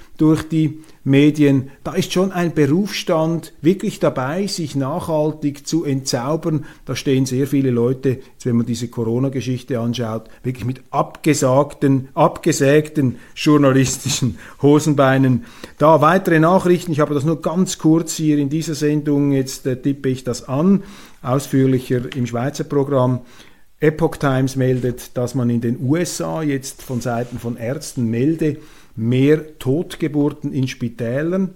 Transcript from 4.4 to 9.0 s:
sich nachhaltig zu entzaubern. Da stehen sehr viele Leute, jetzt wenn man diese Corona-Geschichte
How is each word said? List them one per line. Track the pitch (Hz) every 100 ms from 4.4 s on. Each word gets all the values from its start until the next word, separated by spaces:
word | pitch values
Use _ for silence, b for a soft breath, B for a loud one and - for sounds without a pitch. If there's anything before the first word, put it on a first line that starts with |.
| 202
sich | 190 151 139
nachhaltig | 131 - - 156 156 156 147 143 -
zu | 160 147
entzaubern. | 135 131 127 127 160 170 156 B B
Da | - 127
stehen | 147 131 131
sehr | 127 135
viele | 143 135
Leute, | 120 120 135 135
jetzt | 120 - - 127
wenn | 117
man | 117
diese | 117 120
Corona-Geschichte | -